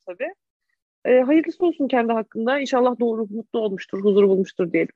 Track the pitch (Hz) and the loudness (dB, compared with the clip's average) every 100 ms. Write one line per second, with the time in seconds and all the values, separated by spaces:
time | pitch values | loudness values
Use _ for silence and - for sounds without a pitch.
0 | - 180 294 392 _ _ _ _ _ _ | -18 -10 -12 -12 _ _ _ _ _ _
1 | - 254 254 311 320 330 359 311 269 254 | 2 2 4 2 0 -2 -2 0 0 0
2 | 226 226 220 214 226 285 269 247 247 240 | 0 -2 -4 -6 -2 -2 0 0 0 0
3 | 233 220 214 208 - 233 214 190 - 196 | -2 -2 -6 -8 -8 -4 -4 -6 -8 -4
4 | 202 196 202 190 190 - 180 170 165 | 2 4 4 4 0 -4 -2 -2 -2